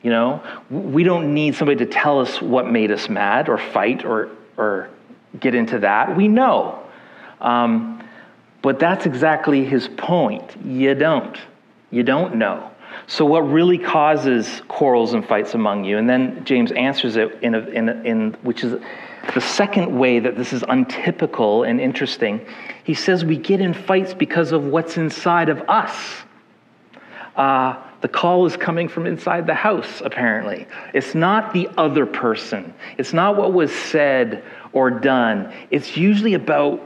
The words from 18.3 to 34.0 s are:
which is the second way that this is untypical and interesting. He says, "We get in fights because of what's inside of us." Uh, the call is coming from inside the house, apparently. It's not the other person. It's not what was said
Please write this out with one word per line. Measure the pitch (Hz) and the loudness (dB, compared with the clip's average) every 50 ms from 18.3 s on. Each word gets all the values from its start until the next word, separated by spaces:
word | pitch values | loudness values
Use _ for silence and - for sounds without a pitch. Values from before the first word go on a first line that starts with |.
| 107 - | -4 -6
which | - 123 120 - | -6 -6 -4 -2
is | - 120 117 - - - - - - - - - - - - | -4 -4 -4 -6 -8 -14 -16 -16 -18 -18 -18 -12 -10 -4 -2
the | 127 | -2
second | - - - - 202 196 202 208 175 - - 123 | -2 -2 0 0 0 2 2 0 0 0 0 2
way | 135 127 120 120 | 2 4 4 2
that | 110 127 117 | 0 0 -4
this | - 127 - | -4 -6 -4
is | 135 123 117 - | -4 -6 -2 0
untypical | 131 131 127 - - - - 180 170 - 165 - - - 117 104 104 113 123 | 2 2 2 0 -2 -4 -4 -4 -2 -2 -4 -4 -2 0 0 2 2 2 2
and | - 117 127 | 0 0 0
interesting. | 139 127 - - 147 131 - - 120 107 101 113 - - - - - - - - - | -2 -2 -2 -4 -4 -6 -4 -4 -2 -2 -2 -4 -8 -12 -18 -16 -16 -16 -16 -10 -6
He | - 156 | -6 -4
says, | - - - 185 175 165 | -2 0 0 0 2 2
"We | 156 160 | 0 -2
get | 143 - - 196 185 | -2 0 0 0 2
in | 196 180 170 | 2 0 -2
fights | - - - 190 190 190 185 - | -4 0 0 2 2 2 -2 -2
because | - 151 - - 165 165 139 | -4 -2 0 0 0 0 2
of | 160 156 143 | 0 0 0
what's | 143 139 165 165 165 - | 0 0 -2 -2 -2 -4
inside | 175 160 156 - - - 180 175 175 165 156 | -4 -4 -4 -4 -2 0 2 2 4 2 2
of | 151 - - - | 0 -2 0 2
us." | 196 220 214 - - - - - - - - - _ _ _ _ _ _ _ _ _ _ _ _ - - - - - - - - _ | 2 2 2 -2 -8 -10 -10 -12 -14 -16 -18 -20 _ _ _ _ _ _ _ _ _ _ _ _ -20 -20 -20 -20 -20 -20 -20 -8 _
Uh, | - 135 139 135 131 131 131 127 - - - - - | 0 2 4 4 2 2 0 -2 -6 -14 -20 -12 -8
the | - - | -6 -4
call | - - - 175 180 180 180 | -2 0 2 4 4 4 4
is | 165 - | 2 2
coming | - - - 165 170 175 156 | -2 -4 -2 -2 -2 -4 -4
from | - 170 165 | -4 -6 -4
inside | 180 170 160 - 180 170 175 165 | -4 -4 -4 -2 -2 -2 -2 0
the | 165 156 | -2 -2
house, | 151 - 214 208 165 - - - - - | 0 2 0 0 0 -4 -8 -12 -8 -8
apparently. | 139 - - 127 117 107 110 123 104 101 - - - - - - - - | -8 -4 0 0 0 0 0 -2 -6 -8 -8 -10 -16 -18 -18 -16 -4 -2
It's | 165 165 - - | -2 -2 0 0
not | 165 165 180 202 220 214 - | 2 2 4 4 2 0 0
the | - 180 175 - - | -2 -2 -2 -2 0
other | - 160 151 139 151 131 | 0 0 2 4 2 0
person. | - - - - 117 110 110 - - - 101 90 82 - - - - - | 0 -2 -2 -2 -2 -2 -2 -4 -8 -8 -8 -8 -12 -18 -18 -20 -14 -8
It's | - 127 - | -8 -6 -2
not | - 165 180 202 208 | 0 2 2 4 2
what | 202 196 185 | 2 2 2
was | 185 180 160 143 | 4 2 2 2
said | - - - - - 156 | -2 -6 -8 -2 0 2